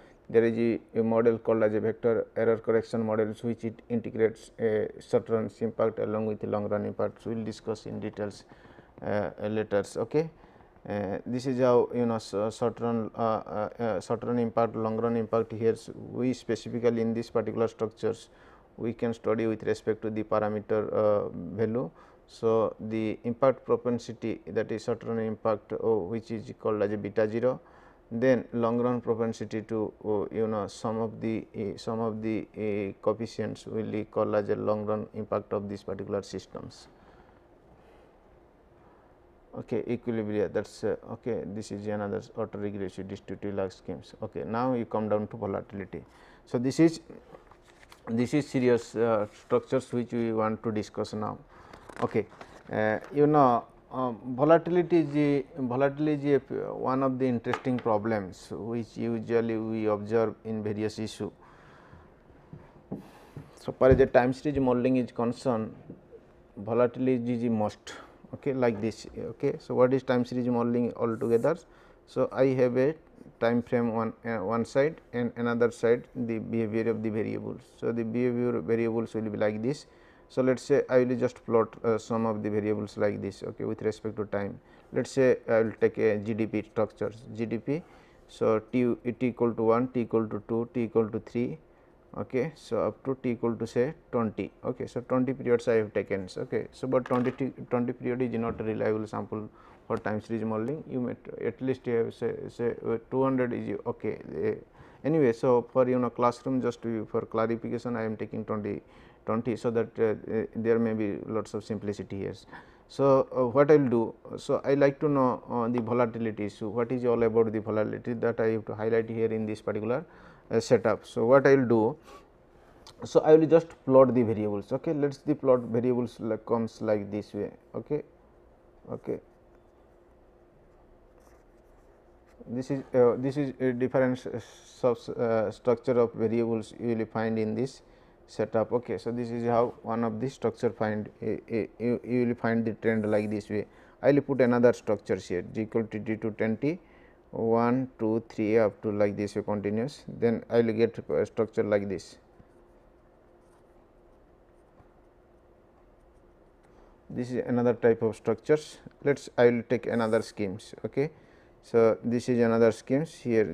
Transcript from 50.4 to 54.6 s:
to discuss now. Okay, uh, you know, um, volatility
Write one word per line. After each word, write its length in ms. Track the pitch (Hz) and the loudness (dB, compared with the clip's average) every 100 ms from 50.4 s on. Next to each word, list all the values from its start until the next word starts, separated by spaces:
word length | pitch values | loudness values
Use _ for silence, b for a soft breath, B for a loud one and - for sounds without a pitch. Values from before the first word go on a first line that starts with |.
| 110 107 | 0 0
to 80 | 120 | -4
discuss 420 | 107 101 - 104 | -4 -4 -6 -6
now. 260 | 107 107 98 - B B B B - | -6 -6 -8 -14 B B B B -6
Okay, 240 | 120 117 98 B B B - | -2 -2 -4 B B B -6
uh, 280 | 107 107 107 - | 0 0 0 -2
you 120 | 143 | 2
know, 400 | 147 151 131 117 - - - | 6 6 6 4 -2 -18 -12
um, 280 | 127 127 107 127 | -6 -6 -6 -6
volatility 640 | 123 151 165 | 2 6 6